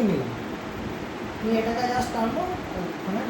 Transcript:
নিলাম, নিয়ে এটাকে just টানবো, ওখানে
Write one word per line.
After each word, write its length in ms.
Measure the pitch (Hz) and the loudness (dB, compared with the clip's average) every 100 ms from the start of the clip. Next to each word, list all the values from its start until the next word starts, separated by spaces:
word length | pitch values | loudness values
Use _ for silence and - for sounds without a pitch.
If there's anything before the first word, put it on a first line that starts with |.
| 214 | 4
নিলাম, 220 | 151 117 - - - - - - - - - - - | 4 0 -4 -4 -6 -6 -6 -4 -6 -6 -6 -6 -2
নিয়ে 160 | 220 226 | 2 4
এটাকে 220 | 226 233 254 | 4 2 2
just 160 | 247 - | 2 2
টানবো, 280 | 226 226 294 370 359 - 185 | 2 2 2 0 -2 -4 -4
ওখানে 420 | 170 - 190 214 | -4 -4 -2 0